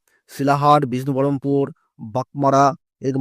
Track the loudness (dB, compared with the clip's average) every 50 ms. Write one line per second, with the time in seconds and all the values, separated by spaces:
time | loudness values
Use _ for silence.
0 | _ _ _ _ _ _ -10 -4 -2 0 0 2 4 4 4 4 2 -2 -6 -6
1 | -6 -4 -2 0 0 0 -2 -2 -2 -2 0 0 -2 -4 -6 _ _ _ _ -18
2 | -18 -10 -8 -8 -8 _ -6 -2 0 2 4 4 4 2 0 -2 _ _ _ _
3 | -8 -6 -4 -2